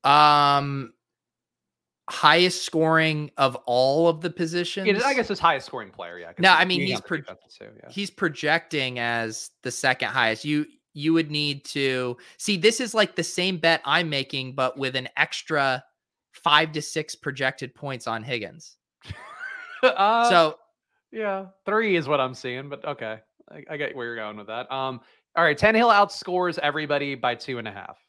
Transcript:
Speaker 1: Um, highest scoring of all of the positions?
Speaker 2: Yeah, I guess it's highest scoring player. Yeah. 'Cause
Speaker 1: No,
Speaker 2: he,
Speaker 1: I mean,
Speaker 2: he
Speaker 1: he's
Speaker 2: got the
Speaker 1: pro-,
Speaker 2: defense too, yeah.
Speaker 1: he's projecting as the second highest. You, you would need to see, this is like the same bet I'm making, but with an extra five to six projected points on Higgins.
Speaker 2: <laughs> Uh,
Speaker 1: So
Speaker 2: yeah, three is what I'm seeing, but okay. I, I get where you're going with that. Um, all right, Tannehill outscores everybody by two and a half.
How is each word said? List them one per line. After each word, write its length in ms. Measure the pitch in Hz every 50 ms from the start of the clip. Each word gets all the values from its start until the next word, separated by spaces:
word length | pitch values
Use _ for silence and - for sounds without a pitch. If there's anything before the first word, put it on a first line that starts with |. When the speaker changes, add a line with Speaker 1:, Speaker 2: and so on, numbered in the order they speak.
| -
Speaker 1:
Um, 880 | 139 143 151 151 151 147 147 143 143 143 143 139 143 139 139 131 - _ _ _ _ _ _ _ _ _ _ _ _ _ _ _ _ _ _ _ _ _ _ _ -
highest 560 | - - - 151 156 170 180 185 180 - -
scoring 680 | - - 160 160 160 160 160 160 160 156 151 151 139 _
of 200 | - 139 131 123 120 _
all 420 | - 120 123 127 135 139 156 165 170
of 120 | 170 156
the 100 | 165 180
positions? 580 | - - 175 160 165 175 175 175 - 196 190 202
Speaker 2:
Yeah, 180 | 202 208 247
I 80 | 277 269
guess 160 | 262 233 226
it's 80 | 202 -
highest 260 | - 165 156 135 -
scoring 240 | - - 123 110 95
player. 280 | - - 92 85 87 90
Yeah. 140 | 85 82
'Cause 100 | - -
Speaker 1:
No, 80 | 175 190
Speaker 2:
he, 60 | 180
Speaker 1:
I 80 | 160 185
mean, 160 | 185 180 175
Speaker 2:
he 60 | 175
Speaker 1:
he's 100 | 190 190
Speaker 2:
got 60 | - -
the 40 | -
Speaker 1:
pro-, 100 | 180 151
Speaker 2:
defense 380 | 143 - 95 _ _ _ -
too, 120 | - - - 110
yeah. 120 | - - -
Speaker 1:
he's 220 | - 196 202 180
projecting 880 | _ - 196 175 143 - - 147 156 165 - - - 147 135 127 123 123
as 520 | 120 120 117 117 113 113 110 - - - _ _
the 80 | _ 127
second 380 | - - - 131 127 - 131 104
highest. 360 | - 135 120 113 110 110 -
You, 220 | 147 151 147 151 - _ _ _ _
you 200 | _ 151 143 156
would 180 | 165 165 156 147
need 340 | 151 147 147 147 143 139 _
to 500 | - - 147 139 135 131 127 127 123 120 - - - -
see, 200 | _ - - 208
this 240 | 180 160 214 226 -
is 140 | 254 220 -
like 200 | 220 208 - -
the 80 | -
same 360 | 160 - - - 180 190 190 170
bet 220 | 160 165 165 156 -
I'm 240 | 139 143 170 175 160
making, 480 | 147 139 135 - - 135 131 131 131
but 200 | 139 131 127 -
with 200 | 139 135 131 127
an 120 | 131 127 127 _
extra 680 | - 147 - - - - - 160 147 139 135 127 131 - _ _ _ _ _ _ _ _ _
five 400 | _ - - 151 147 147 160 156
to 100 | 151 156
six 320 | 147 - - 160 151 - -
projected 640 | _ - 151 139 135 139 131 127 - 135 127 _
points 320 | _ - 139 135 123 - 120
on 160 | 113 113 107
Higgins. 520 | 131 127 117 104 90 - 165 - - _ _ _ _ _ _ _
Speaker 2:
<laughs> 100 | - - - - - - - - - - - - - - -
Uh, 460 | - 254 - - 196 208 226 233 233 233
Speaker 1:
So 300 | 180 175 165 156 156 _ _ _ _ _ _ _ _ _ _ _
Speaker 2:
yeah, 340 | - 220 214 202 196 190 196 190 _ _ _
three 300 | - 202 220 226 214 190
is 120 | 170 147 131
what 120 | 147 143
I'm 140 | 131 131 127
seeing, 340 | - - 127 123 131 139 143
but 160 | 143 139 -
okay. 360 | 151 143 - 117 110 110 110 _ _ _ _ _ _
I, 140 | - - 147 -
I 60 | 160
get 180 | 147 147 - -
where 120 | 135 120
you're 100 | 117 117
going 200 | 117 110 104 107
with 120 | 107 104 101
that. 220 | 110 120 123 -
Um, 300 | 131 135 131 131 127 120 _ _ _ _ _ _ _
all 80 | 165 170
right, 120 | 160 147
Tannehill 340 | 143 - 214 220 220 240 233
outscores 680 | 220 202 202 202 - - - - 180 180 180 175 165 -
everybody 560 | 147 147 143 156 151 143 147 143 143 139 139
by 220 | 131 113 127 120
two 220 | 120 - - 127 120
and 100 | 110 110
a 40 |
half. 260 | 98 101 92 - - _ _